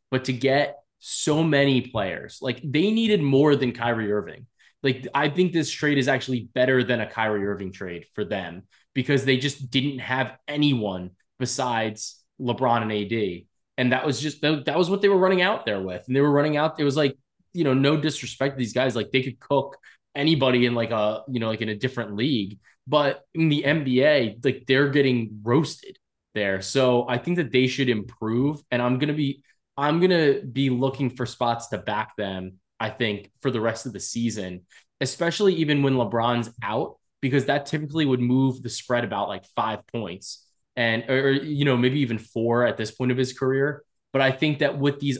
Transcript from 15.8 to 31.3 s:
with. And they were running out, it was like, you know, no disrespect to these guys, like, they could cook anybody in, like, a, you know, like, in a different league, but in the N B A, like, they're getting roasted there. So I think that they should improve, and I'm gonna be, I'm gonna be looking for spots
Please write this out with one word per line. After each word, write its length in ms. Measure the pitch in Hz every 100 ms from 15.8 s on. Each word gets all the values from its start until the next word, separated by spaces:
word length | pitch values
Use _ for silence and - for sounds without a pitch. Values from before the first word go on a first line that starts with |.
with. 240 | 95 90 -
And 80 |
they 60 | 135
were 100 | 147
running 260 | 143 151 147
out, 220 | 156 156
it 60 |
was 120 | 143 139
like, 200 | 143 135 _ _ _
you 120 | 175
know, 100 | 151
no 220 | 131 139 151
disrespect 580 | 151 - 120 - 139
to 40 | 131
these 140 | 117
guys, 240 | 123 131 113
like, 140 | 104
they 100 | 131
could 160 | 131 120
cook 360 | - 139 139 - - - _
anybody 520 | 143 151 156 131 123 120
in, 80 |
like, 160 | 120 113
a, 320 | 113 104 110 -
you 120 | 123
know, 80 | 113
like, 120 | 110
in 80 | 110
a 80 | 104
different 400 | 123 - 104 101
league, 420 | 139 123 98 107 _ _ -
but 360 | 147 143 - _
in 140 | 160 160
the 160 | 147
N 200 | 143 156
B 200 | 135 127
A, 320 | 147 147 113 117
like, 220 | 135 - -
they're 220 | 135 143
getting 520 | 139 135 123 110 107
roasted 560 | 107 135 151 - - - _ _ _
there. 280 | 107 101 95
So 440 | 95 135 127 123 120
I 100 | 123
think 180 | 170 175
that 160 | 131
they 140 | 127 127
should 220 | 131 127
improve, 760 | 110 98 - 110 117 139 151 -
and 120 | 123
I'm 160 | 123 127
gonna 140 | 147
be, 300 | 151 139 139 _ _ _ -
I'm 240 | 147 165
gonna 400 | 185 175 151 135
be 300 | 131 127 135
looking 400 | 123 135 127 131
for 140 | 123
spots 420 | 117